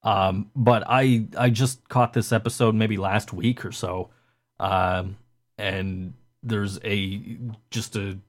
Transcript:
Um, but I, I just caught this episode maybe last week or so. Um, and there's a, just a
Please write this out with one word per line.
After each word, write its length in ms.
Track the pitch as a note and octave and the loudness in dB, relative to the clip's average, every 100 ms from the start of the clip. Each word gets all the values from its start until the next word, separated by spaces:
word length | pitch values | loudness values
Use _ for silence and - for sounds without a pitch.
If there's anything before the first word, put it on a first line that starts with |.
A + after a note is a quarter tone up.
Um, 480 | A2+ G2 F#2+ F#2+ G2+ C#3 | 2 2 2 0 -6 2
but 280 | A#2+ A2+ - | 4 4 4
I, 380 | B2+ C3+ A#2+ G#2+ - | 4 4 2 0 0
I 120 | B2 | 2
just 400 | A2+ B2+ - _ | 4 0 -2 _
caught 240 | B2+ A#2 | 2 2
this 180 | B2 - | 2 0
episode 440 | A2+ A#2+ - A#2 A2 | 0 0 2 2 4
maybe 200 | A2 G2+ | 0 0
last 360 | G2 G#2 - | 0 0 -2
week 320 | F#2 A#2 B2 G2 | -2 -2 -2 -8
or 80 | |
so. 360 | - F2+ F#2 F2+ _ _ _ _ _ | -8 -6 -6 -8 _ _ _ _ _
Um, 600 | F#2+ F#2 F#2 F#2 F#2 G2 _ _ _ - | 0 2 2 0 -4 -12 _ _ _ -8
and 560 | G2+ F#2+ F#2+ F#2 F2+ - _ _ | -4 -4 -4 -6 -10 -14 _ _
there's 360 | A#2 G#2+ G2+ F#2+ G#2+ | -4 -2 -2 -4 -2
a, 520 | G2+ F#2+ G2 - A#2 A#2+ A2 _ | -2 -2 -6 -10 -12 -12 -12 _
just 240 | A2+ G#2+ G#2+ | -6 -4 -6
a 200 | G2 F#2+ | -6 -8